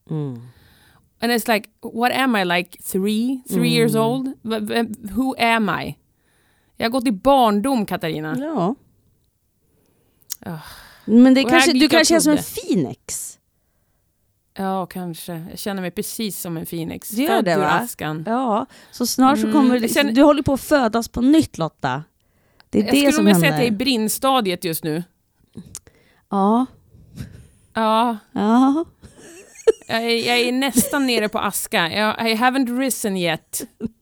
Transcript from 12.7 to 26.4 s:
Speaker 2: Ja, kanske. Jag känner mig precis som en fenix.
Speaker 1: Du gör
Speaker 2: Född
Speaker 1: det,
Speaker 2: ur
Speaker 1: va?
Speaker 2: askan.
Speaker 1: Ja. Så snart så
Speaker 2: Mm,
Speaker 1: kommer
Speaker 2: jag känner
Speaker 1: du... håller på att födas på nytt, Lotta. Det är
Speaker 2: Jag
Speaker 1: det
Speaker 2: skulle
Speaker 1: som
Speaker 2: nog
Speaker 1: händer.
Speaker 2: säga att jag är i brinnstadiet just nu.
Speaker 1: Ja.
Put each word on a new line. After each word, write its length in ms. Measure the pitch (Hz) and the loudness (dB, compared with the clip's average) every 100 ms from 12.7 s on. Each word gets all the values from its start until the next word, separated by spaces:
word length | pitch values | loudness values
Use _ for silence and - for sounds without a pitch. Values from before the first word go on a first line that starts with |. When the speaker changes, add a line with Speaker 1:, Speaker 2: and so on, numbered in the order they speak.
| 208 123 - - - - - _ _ _ _ _ _ _ _ _ _ _ - | -2 -2 -8 -12 -12 -12 -18 _ _ _ _ _ _ _ _ _ _ _ -8
Speaker 2:
Ja, 280 | 190 190 175 | -4 -4 -6
kanske. 600 | 185 180 160 - 165 175 | -8 -10 -10 -12 -12 -12
Jag 100 | - | -10
känner 220 | 208 196 | -8 -6
mig 100 | 180 | -6
precis 500 | 214 - - 214 - | -6 -8 -6 -6 -6
som 160 | 180 165 | -8 -8
en 80 | 170 | -8
fenix. 440 | 165 160 170 - | -8 -8 -10 -8
Speaker 1:
Du 120 | 220 | -4
gör 60 | 311 381 | 0 0
Speaker 2:
Född 100 | 185 | 0
Speaker 1:
det, 80 | |
Speaker 2:
ur 40 | 156 | 0
Speaker 1:
va? 100 | 147 | 0
Speaker 2:
askan. 540 | 175 240 - 151 156 160 | 0 -2 -8 -8 -6 -4
Speaker 1:
Ja. 380 | 240 262 208 269 - - | -4 -2 -2 -4 -14 -16
Så 160 | - 240 | -8 -4
snart 320 | - 262 247 | 2 4 4
så 80 | 220 | 2
Speaker 2:
Mm, 60 | 294 | 4
Speaker 1:
kommer 180 | 254 247 | 4 2
Speaker 2:
jag 100 | 226 | 0
känner 200 | 294 285 | 0 2
Speaker 1:
du... 120 | 240 | 6
håller 200 | 294 294 | 6 6
på 100 | 285 | 0
att 80 | 269 | -2
födas 460 | - 294 226 233 220 | 0 2 2 -2 -4
på 140 | 240 | 0
nytt, 360 | 254 311 - - | 4 4 2 -2
Lotta. 460 | 160 _ 135 135 160 _ _ _ _ _ - | -6 _ -4 -4 -8 _ _ _ _ _ -4
Det 100 | - | -2
är 40 | 208 | 2
Speaker 2:
Jag 80 | |
Speaker 1:
det 40 | 277 | 4
Speaker 2:
skulle 140 | 285 | 4
Speaker 1:
som 140 | 302 202 | 4 4
Speaker 2:
nog 80 | |
Speaker 1:
händer. 140 | 180 208 | 4 4
Speaker 2:
säga 60 | |
att 60 | 254 | 2
jag 80 | 240 | 0
är 60 | |
i 40 | 196 | 0
brinnstadiet 840 | 262 233 214 - 269 262 196 175 | 0 0 -2 -2 0 0 0 -4
just 200 | 170 160 | -6 -6
nu. 200 | 160 160 175 _ _ _ _ - - - _ _ _ _ - | -4 -6 -8 _ _ _ _ -20 -18 -20 _ _ _ _ -6
Speaker 1:
Ja. 360 | 196 | 0